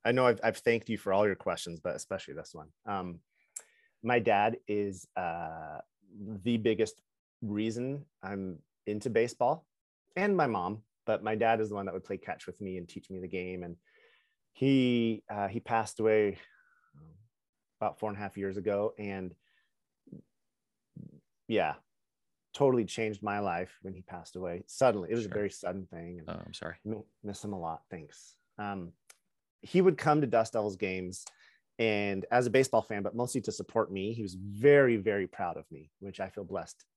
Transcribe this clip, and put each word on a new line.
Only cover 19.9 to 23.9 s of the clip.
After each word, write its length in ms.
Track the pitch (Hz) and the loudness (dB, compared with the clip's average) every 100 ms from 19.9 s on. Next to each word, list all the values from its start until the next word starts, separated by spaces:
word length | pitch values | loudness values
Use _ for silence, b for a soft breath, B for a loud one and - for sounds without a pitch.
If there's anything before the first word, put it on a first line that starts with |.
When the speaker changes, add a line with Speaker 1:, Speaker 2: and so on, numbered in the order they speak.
| _ - - _ _ _ _ _ _ _ - - - _ _ - | _ -20 -20 _ _ _ _ _ _ _ -20 -18 -20 _ _ 0
Speaker 1:
yeah, 280 | 107 78 73 _ _ _ _ _ _ _ | 2 2 -4 _ _ _ _ _ _ _
totally 320 | - 139 123 | 2 4 4
changed 380 | 101 - 110 101 | 0 -2 -4 -4
my 160 | 101 101 | -4 -2
life 380 | 101 87 92 - | -2 -4 -6 -10
when 120 | 95 | -14